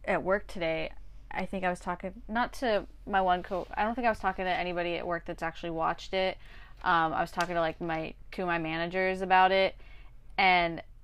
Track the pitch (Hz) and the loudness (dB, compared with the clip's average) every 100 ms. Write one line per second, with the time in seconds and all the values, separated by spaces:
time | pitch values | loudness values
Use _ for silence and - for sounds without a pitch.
0 | - 175 175 202 - 190 165 160 160 - | 0 0 2 0 0 -4 -2 -2 -4 -8
1 | - - - - 190 190 185 180 185 175 | -12 -14 -8 -6 -4 -2 -2 -2 -4 -6
2 | 190 202 - 220 233 - 247 208 - - | -6 -10 -4 -2 -2 0 2 2 0 -10
3 | - 196 185 180 175 180 - - 208 233 | 0 2 4 2 0 -4 -4 -2 0 2
4 | 240 214 190 185 185 170 180 175 175 170 | 0 2 0 0 0 0 0 0 0 -2
5 | - 170 - 165 165 - 170 160 160 170 | -2 -4 -4 -6 -6 -4 -4 0 0 0
6 | - 190 185 - - - - - - 170 | -2 0 0 -2 -12 -16 -16 -4 2 4
7 | 160 - 165 - 175 170 165 - 175 160 | 4 0 -2 -2 0 0 0 -2 -4 -4
8 | 160 - - - 180 170 160 165 170 185 | -4 -10 -10 -4 -2 0 -2 -2 -2 0
9 | 185 190 185 185 185 190 190 - - - | 0 0 6 8 8 6 4 0 -12 -16
10 | - - - - 190 180 170 165 - - | -16 -16 -6 4 6 6 4 -2 -10 -16